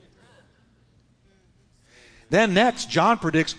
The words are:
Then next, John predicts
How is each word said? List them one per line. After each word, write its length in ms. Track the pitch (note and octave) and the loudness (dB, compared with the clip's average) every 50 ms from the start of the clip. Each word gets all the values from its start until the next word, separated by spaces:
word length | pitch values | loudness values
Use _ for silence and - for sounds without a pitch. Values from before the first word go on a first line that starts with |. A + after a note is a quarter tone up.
| _ _ _ _ _ _ _ _ _ _ _ _ _ _ _ _ _ _ _ _ _ _ _ _ _ _ _ _ _ _ _ _ _ _ _ _ _ _ _ - - - _ _ _ _ | _ _ _ _ _ _ _ _ _ _ _ _ _ _ _ _ _ _ _ _ _ _ _ _ _ _ _ _ _ _ _ _ _ _ _ _ _ _ _ -20 -20 -20 _ _ _ _
Then 240 | D#3 G3 A3+ G#3+ F3+ | 0 0 0 2 2
next, 360 | F#3+ A#3 B3 A3+ - - - | 2 2 2 0 -4 -10 -4
John 300 | - E3 E3+ G#3+ A#3 - | -2 0 2 2 0 0
predicts 360 | - E3 D3 D#3 D#3 - - | -2 -2 -2 -2 -2 -2 -6